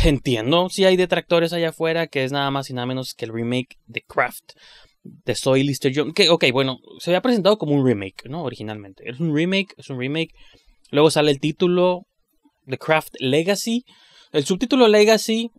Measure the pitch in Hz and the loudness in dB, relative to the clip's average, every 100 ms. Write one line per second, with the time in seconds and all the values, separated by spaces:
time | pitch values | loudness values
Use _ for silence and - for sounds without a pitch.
0 | 165 139 - 117 113 165 180 - 190 185 | 6 2 0 -2 2 0 0 2 4 4
1 | 180 175 - 170 170 170 165 - 165 165 | 2 -2 0 0 0 -2 -4 -2 -2 -2
2 | 165 139 131 143 139 139 135 127 123 131 | -2 -2 -2 -2 -2 -2 -6 -6 -4 -6
3 | 127 - 113 113 117 123 127 - _ 117 | -8 -10 -10 -6 -4 -4 -4 -12 _ -14
4 | - - 123 - - _ - - - _ | -6 -4 -4 -6 -20 _ -20 -20 -20 _
5 | - - - 120 139 131 139 135 143 131 | -20 -12 -8 -4 0 2 2 -2 -2 -2
6 | 143 160 185 165 151 127 135 127 - - | -2 0 2 4 2 2 -2 -4 -14 -12
7 | - 175 262 240 180 214 151 143 131 113 | -2 -2 2 2 2 2 2 2 2 0
8 | 95 - - 151 147 - 107 107 98 95 | -4 -12 -14 -10 -10 -10 -12 -12 -16 -18
9 | - 123 165 151 175 190 190 - - 135 | -16 -6 -2 0 0 0 -2 -10 -12 -8
10 | 127 151 160 - - _ _ _ _ 143 | -6 -4 -6 -10 -20 _ _ _ _ 2
11 | 156 156 151 143 151 156 180 180 180 180 | 4 4 2 0 -2 0 0 2 0 -2
12 | - _ _ _ _ _ - 131 - 156 | -8 _ _ _ _ _ -12 -10 0 0
13 | - - 135 143 165 196 - 233 - _ | 0 -6 0 0 0 -2 -2 -6 -6 _
14 | _ _ _ 151 139 185 247 269 233 208 | _ _ _ -4 -2 -2 0 4 6 6
15 | 208 220 - 220 233 | 6 4 0 -4 -4